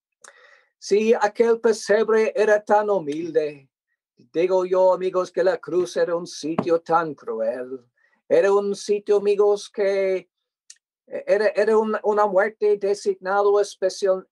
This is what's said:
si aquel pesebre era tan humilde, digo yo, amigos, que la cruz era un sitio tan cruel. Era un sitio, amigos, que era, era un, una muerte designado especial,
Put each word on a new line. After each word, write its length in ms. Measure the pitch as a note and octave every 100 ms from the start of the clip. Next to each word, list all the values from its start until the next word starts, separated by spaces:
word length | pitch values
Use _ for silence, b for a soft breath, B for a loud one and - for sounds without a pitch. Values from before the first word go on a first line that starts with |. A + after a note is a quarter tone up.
| _ _ - b b b b b
si 340 | - G3+ A3
aquel 460 | A#3+ G#3+ - A#3 A3+
pesebre 720 | A3+ G#3+ - G#3 G#3+ A3 A3 F#3
era 280 | G#3+ G#3
tan 260 | - G#3 G#3
humilde, 800 | F#3+ D3 D3+ E3+ D#3 D3+ C#3+ C3+ _ _ _ _ _ B2
digo 340 | D#3+ F3+ F#3 F#3
yo, 280 | F#3 F#3
amigos, 380 | F3+ F#3 F3+ F3+
que 120 | F3+
la 140 | F3+ E3+
cruz 400 | - F3 F3 F3+
era 180 | E3+ E3+
un 100 | F3
sitio 560 | - D3 E3 F3 E3
tan 320 | E3+ E3 D#3+
cruel. 720 | C#3 A#2 A2 A2 C3 B2+ C3 _ _ _ _ -
Era 260 | C#3+ G3
un 200 | G3+ G3+ G3+
sitio, 420 | - G#3 G#3 G3+
amigos, 520 | G3+ G3+ G#3 G3+ -
que 600 | - G3 G3 F#3+ F#3 - _ _ _ _ _ _ _ _
era, 420 | - - G3+ G#3
era 280 | G3 G#3 A3
un, 200 | A3 G#3
una 220 | G#3 G#3 G#3
muerte 520 | F#3 G#3+ - G#3 G#3
designado 800 | G3 G3 G#3 F#3+ F#3 G3+ G3+ G3+
especial, 680 | G3+ - F#3 F#3 G3 F#3+ -